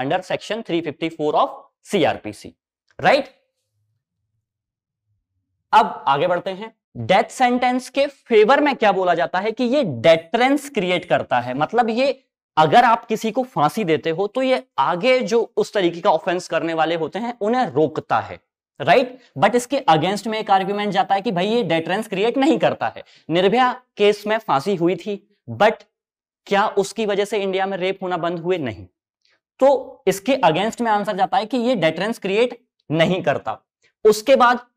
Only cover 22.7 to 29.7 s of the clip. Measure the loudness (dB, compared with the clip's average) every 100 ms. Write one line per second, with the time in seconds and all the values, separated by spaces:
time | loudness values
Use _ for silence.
22.7 | -2 -6 -8 -20 _ -4 2 2 2 0
23.7 | -2 _ 0 2 2 -2 -4 0 -2 0
24.7 | 0 0 -2 -6 -10 _ _ -12 0 0
25.7 | 0 -10 _ _ _ _ _ -4 0 0
26.7 | 0 -4 -2 -4 -2 -2 -2 -2 -2 -4
27.7 | -4 -4 -4 -6 -4 -4 -4 -4 -4 -4
28.7 | -10 -16 _ _ _ _ _ _ 2 2